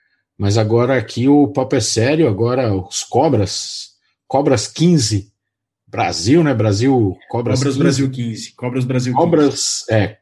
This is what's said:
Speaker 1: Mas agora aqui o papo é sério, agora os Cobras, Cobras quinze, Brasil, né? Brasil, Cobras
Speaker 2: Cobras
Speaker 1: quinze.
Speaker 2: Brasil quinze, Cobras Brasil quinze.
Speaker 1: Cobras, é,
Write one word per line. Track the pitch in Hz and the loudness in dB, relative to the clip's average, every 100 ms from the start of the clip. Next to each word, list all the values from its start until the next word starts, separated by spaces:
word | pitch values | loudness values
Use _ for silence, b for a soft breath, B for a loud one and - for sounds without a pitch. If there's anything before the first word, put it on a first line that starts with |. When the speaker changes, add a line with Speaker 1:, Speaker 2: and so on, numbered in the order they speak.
| _ _ _ _ | _ _ _ _
Speaker 1:
Mas | 101 107 | 0 0
agora | 107 117 123 131 | 2 2 2 -2
aqui | 110 - 131 | -2 -2 2
o | 147 143 | 4 4
papo | 139 127 135 | 0 -2 -2
é | |
sério, | - - 120 156 151 | 0 0 0 2 0
agora | 98 117 127 120 | 0 -2 0 0
os | 95 90 - | -2 -4 -10
Cobras, | - 120 156 120 98 - - - - _ _ _ _ | -4 0 2 2 0 -4 -10 -14 -16 _ _ _ _
Cobras | 135 147 127 - | 0 2 0 -2
quinze, | - 170 165 110 104 - _ _ _ _ _ _ | 0 2 4 2 -2 -6 _ _ _ _ _ _
Brasil, | 113 90 82 90 165 | -4 -4 -2 2 4
né? | 156 120 | 4 2
Brasil, | 107 101 131 127 101 87 - | 0 2 2 2 0 -2 -8
Cobras | 120 117 127 | -6 -2 -2
Speaker 2:
Cobras | 135 127 | -2 0
Speaker 1:
quinze. | |
Speaker 2:
Brasil | 165 131 135 | 0 0 -2
quinze, | 120 117 107 - _ | -4 -8 -8 -14 _
Cobras | 123 127 123 | -6 -4 -2
Brasil | 127 123 | -2 -2
quinze. | 127 | 0
Speaker 1:
Cobras, | 170 160 143 123 - - - | 2 4 2 0 -6 -6 0
é, | 110 98 - | 0 0 -4